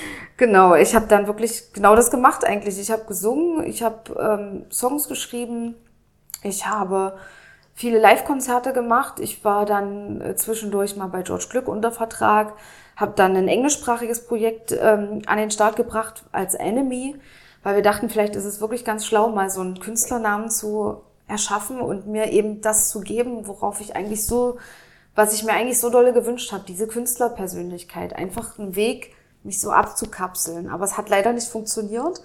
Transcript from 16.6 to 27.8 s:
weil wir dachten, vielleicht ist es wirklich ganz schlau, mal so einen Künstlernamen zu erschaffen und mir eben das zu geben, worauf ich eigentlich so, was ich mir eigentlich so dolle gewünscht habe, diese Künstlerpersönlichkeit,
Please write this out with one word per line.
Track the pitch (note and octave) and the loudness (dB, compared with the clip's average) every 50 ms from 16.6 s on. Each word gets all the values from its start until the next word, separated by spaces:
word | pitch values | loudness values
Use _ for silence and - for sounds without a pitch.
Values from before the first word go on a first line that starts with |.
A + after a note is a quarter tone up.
| - F#3 A3 C4 C#4 C4 B3 B3+ C4 C#4 D4 C#4 - - - - - - _ _ - | -2 -2 0 0 0 -2 -2 -4 -6 -8 -10 -12 -18 -20 -20 -20 -20 -20 _ _ -2
weil | G3+ G3+ | 0 2
wir | G3+ G3+ | 4 4
dachten, | G#3 G#3 G#3 - G#3 | 4 2 2 -2 -2
vielleicht | - G#3+ G#3 G#3 G#3 | 0 0 0 0 -2
ist | G3+ G3+ | -6 -6
es | G#3 G#3 - | -8 -6 -6
wirklich | G#3+ G#3+ B3 A#3 - | -6 -6 -6 -4 -4
ganz | A3+ G#3+ G#3+ - | -4 -4 -4 -2
schlau, | - A3 G#3 A3 A#3 | 0 2 4 4 4
mal | G#3+ G3 F#3+ F#3 | 2 0 -2 -2
so | F#3 F#3 | -2 -4
einen | F#3 F#3 F#3 F#3 | -6 -6 -8 -8
Künstlernamen | - G#3+ A#3 A3+ - - B3 A#3 A3 G#3 G#3 G#3 A3+ A3 | -10 -6 -4 -4 -2 -2 -2 -2 0 0 -2 -2 -2 -4
zu | G#3+ - G#3+ G#3+ G#3 G#3+ G#3 G#3+ G#3 - - _ _ _ _ | -4 -4 -4 -4 -4 -2 -2 -4 -6 -8 -14 _ _ _ _
erschaffen | - G#3 G#3 - - G3+ G#3+ G#3 - C4 B3+ | -8 -6 -4 -4 -2 -4 -4 -4 -6 -6 -6
und | - - G3+ F#3+ F#3+ | -4 -4 -4 -6 -6
mir | G#3 G#3+ G#3+ A3 - | -4 -4 -2 0 2
eben | - G#3 G#3 G#3+ G#3 G#3+ | 2 2 2 0 -2 -2
das | - A3 G#3+ - - - | -2 0 2 2 0 0
zu | - G#3 | -2 -6
geben, | F#3 - G#3 A#3 A#3+ B3+ A#3+ A3 G#3 | -6 -4 -2 -2 -2 -2 -4 -8 -10
worauf | G3+ G3 - G3 G#3 G#3 - | -12 -8 -4 -4 -4 -4 -6
ich | G#3 - - | -10 -8 -8
eigentlich | - F#3+ G#3+ A3 G#3+ - | -6 -6 -6 -4 -4 -2
so, | - A#3+ B3 B3 B3 B3 B3 - - - - - - _ _ _ _ _ | 0 0 0 0 0 -2 -6 -12 -20 -20 -20 -20 -20 _ _ _ _ _
was | G#3 G#3+ G#3+ A3+ | 2 2 4 2
ich | G#3+ A3 | 0 -2
mir | A3 G3+ | 0 0
eigentlich | F#3 A#3 B3+ B3 - | 0 0 0 0 0
so | A#3+ A#3+ | 2 4
dolle | A#3+ B3 A#3+ B3+ | 6 6 8 8
gewünscht | A3+ A#3+ A3+ A3+ A#3+ A#3+ - - | 6 4 2 0 -2 -6 -6 -8
habe, | G3+ F#3+ - | -8 -10 -10
diese | - F3 F3+ A3 | -10 -8 -6 -6
Künstlerpersönlichkeit, | A3 A3 A#3+ B3 A#3+ - - A#3+ A#3 A#3 - F#3+ F3+ F3+ F3 F3 F3+ F3 F3 | -4 -4 -4 -4 -4 -2 -2 -2 -2 -2 -4 -8 -8 -8 -8 -8 -10 -10 -12